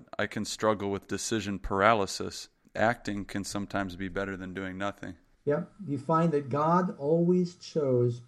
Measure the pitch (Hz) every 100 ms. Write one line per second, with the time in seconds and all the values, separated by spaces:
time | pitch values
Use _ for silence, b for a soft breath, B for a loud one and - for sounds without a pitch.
0 | - - 104 117 101 - 110 101 101 98
1 | - 98 - 113 101 95 - 98 104 113
2 | 95 - 95 - - _ _ - 107 120
3 | - 101 92 101 95 104 98 101 98 87
4 | 95 92 98 95 92 90 95 92 101 -
5 | 98 85 _ _ - 151 175 - 170 139
6 | - 165 170 147 135 143 156 175 180 -
7 | 143 165 170 180 175 - - 160 139 123
8 | 120 120